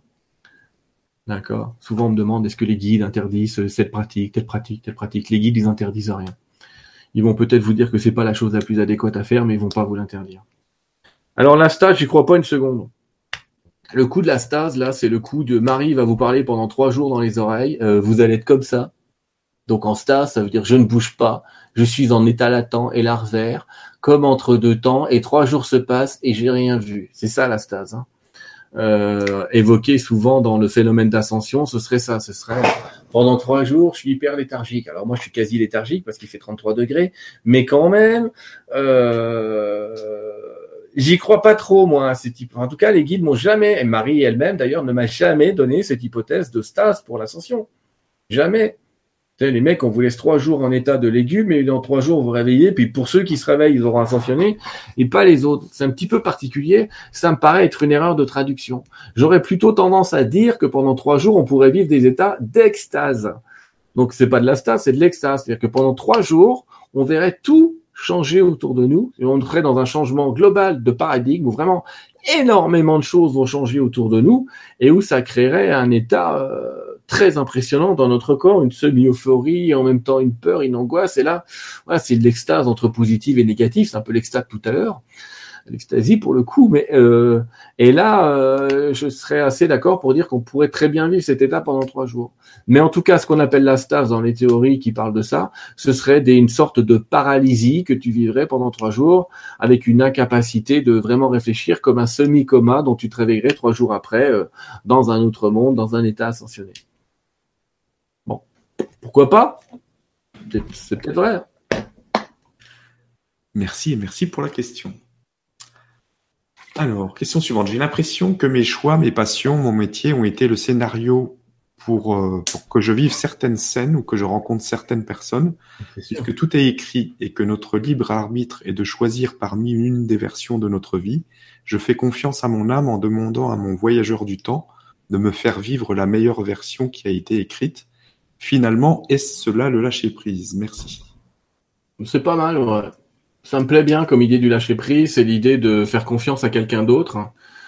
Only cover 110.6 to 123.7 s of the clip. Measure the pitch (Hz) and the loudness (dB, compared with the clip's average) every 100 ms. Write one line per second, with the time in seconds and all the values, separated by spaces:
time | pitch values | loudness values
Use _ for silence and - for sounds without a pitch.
110.6 | - - - 101 147 160 214 180 - _ | -10 -16 -12 -10 -6 -4 -2 -4 -10 _
111.6 | _ - - _ _ - - _ _ _ | _ -12 -12 _ _ -8 -8 _ _ _
112.6 | _ _ _ _ _ _ _ _ _ 104 | _ _ _ _ _ _ _ _ _ -6
113.6 | 92 - 156 120 98 - 175 - 147 127 | -6 -6 -6 -4 -8 -8 -8 -6 -8 -8
114.6 | 123 - 196 - _ _ _ _ _ _ | -12 -14 -18 -20 _ _ _ _ _ _
115.6 | - _ _ _ _ _ _ _ _ _ | -20 _ _ _ _ _ _ _ _ _
116.6 | _ - 139 101 95 - - 160 - 110 | _ -6 -4 -4 -8 -8 -6 -4 -2 -2
117.6 | 101 117 147 - 160 - 185 185 139 131 | -2 -4 -4 -4 -6 -4 -4 0 0 0
118.6 | 113 - 147 160 131 113 104 - 135 147 | -2 -2 0 2 2 0 -4 -4 -2 0
119.6 | 123 107 101 - 151 135 107 - 123 107 | 0 0 -2 -4 -2 0 -2 0 0 0
120.6 | - 123 117 113 120 127 123 - _ _ | -2 -2 -2 -4 0 0 -2 -10 _ _
121.6 | _ _ - 113 107 101 95 92 85 - | _ _ -4 -4 -2 -2 -2 -4 -8 -10
122.6 | - 117 104 110 147 - 143 - 127 107 | -4 0 0 2 0 -2 -8 -4 -4 -4
123.6 | - | -6